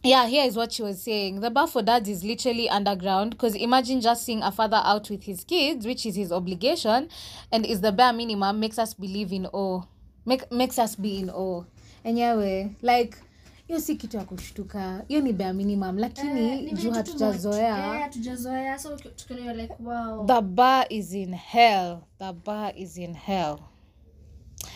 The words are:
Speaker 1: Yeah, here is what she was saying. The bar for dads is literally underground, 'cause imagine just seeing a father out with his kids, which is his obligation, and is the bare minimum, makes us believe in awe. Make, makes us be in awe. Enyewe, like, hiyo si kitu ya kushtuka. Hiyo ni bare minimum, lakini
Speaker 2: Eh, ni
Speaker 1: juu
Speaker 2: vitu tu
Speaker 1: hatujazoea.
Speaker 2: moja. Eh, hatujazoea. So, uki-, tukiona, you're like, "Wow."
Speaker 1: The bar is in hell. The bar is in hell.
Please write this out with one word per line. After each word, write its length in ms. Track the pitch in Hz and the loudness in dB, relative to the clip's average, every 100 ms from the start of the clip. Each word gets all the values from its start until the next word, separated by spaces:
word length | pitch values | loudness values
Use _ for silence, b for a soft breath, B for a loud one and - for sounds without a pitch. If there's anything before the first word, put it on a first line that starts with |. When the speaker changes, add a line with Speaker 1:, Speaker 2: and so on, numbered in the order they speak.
Speaker 1:
Yeah, 240 | 254 262 233 | 8 6 6
here 180 | 277 | 4
is 100 | 262 | 2
what 160 | 214 226 | 0 -4
she 120 | - | -4
was 180 | 208 190 | -6 -6
saying. 400 | - 214 190 196 | -4 -2 -2 -4
The 80 | 233 | 0
bar 180 | 240 320 | 2 2
for 140 | 254 | 2
dads 260 | 214 240 208 | 4 2 2
is 160 | 190 | -4
literally 460 | 202 233 254 233 233 | -4 -2 0 0 0
underground, 680 | 208 202 190 190 190 214 240 | 2 0 0 0 0 0 0
'cause 180 | 233 | -2
imagine 440 | 202 233 254 247 262 | 0 4 2 4 2
just 240 | 226 233 | 2 2
seeing 180 | - 220 | -2 -2
a 100 | 175 | -2
father 280 | 202 220 214 | 0 2 4
out 260 | - 208 214 | 4 0 -2
with 140 | 202 | -10
his 200 | 208 180 | -8 -12
kids, 420 | - 349 277 277 | -2 2 2 0
which 200 | 214 254 | -4 -4
is 100 | 226 | -4
his 160 | 185 185 | -4 -2
obligation, 800 | 175 180 175 226 330 226 233 330 B B B B | -2 -2 0 0 2 2 2 0 B B B B
and 140 | 226 | -2
is 160 | 214 214 | 0 2
the 100 | 214 | 2
bare 220 | 190 247 | 6 6
minimum, 460 | 233 233 202 196 214 | 6 -2 0 0 0
makes 200 | 220 220 | -2 -2
us 140 | 220 | -4
believe 400 | 220 190 196 190 | -4 -6 -4 -4
in 140 | 190 185 | -4 -4
awe. 340 | 196 190 185 180 _ - _ | -2 -2 -2 -6 _ -20 _
Make, 240 | 226 262 - | 0 0 0
makes 280 | 240 254 254 | 0 0 2
us 160 | 220 | 0
be 240 | 214 208 196 | 0 -4 -4
in 100 | 185 | -6
awe. 340 | 180 190 175 175 b b b | -4 -4 -4 -8 b b b
Enyewe, 680 | 226 233 240 226 202 190 202 - | -2 2 2 2 2 -2 -4 -2
like, 360 | 240 247 233 - - b b b - | 4 4 2 -4 -20 b b b -6
hiyo 120 | 330 | -4
si 140 | 311 | -2
kitu 220 | 302 220 214 | -4 -6 -8
ya 60 | |
kushtuka. 800 | 185 185 - - 190 202 190 185 208 | -8 -12 -12 -12 -10 -8 -6 -8 -2
Hiyo 140 | 294 | 0
ni 120 | 269 | 0
bare 200 | 190 185 | 0 -2
minimum, 440 | 190 202 202 190 185 | 0 0 0 -2 -2
lakini 440 | 226 - 285 269 226 | -4 -4 -4 0 0
Speaker 2:
Eh, 100 | 269 | -2
ni 80 | 302 | -4
Speaker 1:
juu 40 | |
Speaker 2:
vitu 140 | 202 226 | -2 -2
tu 20 | |
Speaker 1:
hatujazoea. 840 | 226 208 294 214 190 202 208 226 208 | -2 -4 0 0 0 0 2 2 0
Speaker 2:
moja. 180 | 196 | -2
Eh, 60 | 226 | -4
hatujazoea. 760 | 285 254 240 254 247 262 269 277 | -6 -6 -8 -8 -6 -4 -6 -8
So, 140 | 302 | -10
uki-, 140 | 294 220 | -12 -14
tukiona, 320 | - - 247 | -20 -14 -12
you're 200 | 240 226 | -8 -8
like, 120 | 226 - | -10 -10
"Wow." 460 | 233 240 226 220 | -8 -6 -6 -2
Speaker 1:
The 160 | 208 240 | 4 4
bar 440 | 196 185 254 262 - | 4 4 6 6 2
is 240 | 214 170 | -2 -4
in 200 | 196 185 | -6 -6
hell. 680 | 175 - 233 233 196 175 170 - _ | -8 0 6 8 6 0 -6 -16 _
The 140 | 190 | -10
bar 400 | 175 208 208 208 - | -8 -8 -6 -6 -8
is 200 | 185 170 | -12 -10
in 160 | 175 | -12
hell. 460 | 165 - 190 156 147 - _ _ _ - - - - - - B | -10 -2 0 0 -4 -14 _ _ _ -20 -20 -20 -20 -20 -16 B